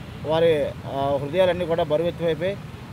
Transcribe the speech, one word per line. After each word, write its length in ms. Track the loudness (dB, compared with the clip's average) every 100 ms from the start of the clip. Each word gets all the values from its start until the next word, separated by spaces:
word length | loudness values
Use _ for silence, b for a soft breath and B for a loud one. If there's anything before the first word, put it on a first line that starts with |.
| -10 -8 0
వారి, 380 | 4 4 4 0
ఆ, 520 | -4 -6 -2 0 0
హృదయాలన్నీ 440 | 0 2 2 2 0
కూడా 160 | 0
బరువెత్తిపోయిపోయి, 760 | 2 2 0 0 -2 0 -2 -4 -10 -14 -8